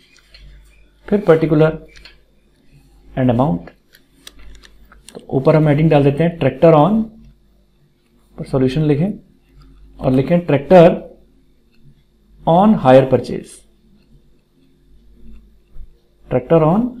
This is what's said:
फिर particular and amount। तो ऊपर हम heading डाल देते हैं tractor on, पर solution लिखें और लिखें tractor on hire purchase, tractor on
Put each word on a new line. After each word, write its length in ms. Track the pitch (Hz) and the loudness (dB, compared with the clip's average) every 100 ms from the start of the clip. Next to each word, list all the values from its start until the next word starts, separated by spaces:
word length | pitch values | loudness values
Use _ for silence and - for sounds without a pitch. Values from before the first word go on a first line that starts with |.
| _ _ _ - - - _ _ _ _ - | _ _ _ -20 -20 -20 _ _ _ _ -6
फिर 120 | 202 | -2
particular 640 | 180 160 160 156 156 - - - - _ _ _ _ _ _ _ _ _ - 135 | 2 0 2 0 0 -2 -16 -20 -20 _ _ _ _ _ _ _ _ _ -12 -4
and 120 | 127 | -2
amount। 380 | 117 147 175 - _ _ _ _ _ - - - - - - - - - | 0 -2 -4 -10 _ _ _ _ _ -20 -20 -20 -20 -20 -20 -20 -20 -20
तो 120 | - - | -20 -8
ऊपर 260 | 139 156 156 | -2 0 2
हम 120 | 156 | 2
heading 220 | 143 160 | 0 2
डाल 140 | 143 | 2
देते 200 | 139 143 | 0 0
हैं 160 | 170 - | -4 -2
tractor 340 | 135 127 165 156 | -4 2 2 4
on, 280 | 165 220 - - - _ _ _ _ _ _ _ _ _ _ - | 2 -2 -6 -12 -20 _ _ _ _ _ _ _ _ _ _ -20
पर 80 | 156 | -8
solution 360 | 135 131 143 | -4 -2 -2
लिखें 300 | 151 139 202 - - _ _ _ - - - - | -2 -2 -4 -8 -18 _ _ _ -20 -20 -20 -8
और 120 | 135 | -2
लिखें 280 | 131 147 175 | -2 0 -2
tractor 460 | - 139 - 185 175 214 - - _ _ _ _ _ _ - _ _ _ _ _ 151 | 0 -4 4 6 6 2 -8 -20 _ _ _ _ _ _ -20 _ _ _ _ _ -2
on 240 | 170 220 175 131 | 2 2 2 4
hire 200 | 131 - | 4 4
purchase, 420 | 123 - - - - _ _ _ _ _ - _ _ _ _ _ _ _ - - - - - - _ _ - - _ _ _ - | -2 -4 -12 -14 -20 _ _ _ _ _ -20 _ _ _ _ _ _ _ -20 -20 -20 -20 -20 -20 _ _ -18 -18 _ _ _ -8
tractor 320 | 127 - 165 | -8 0 0
on 180 | 156 202 247 - | 2 0 -4 -10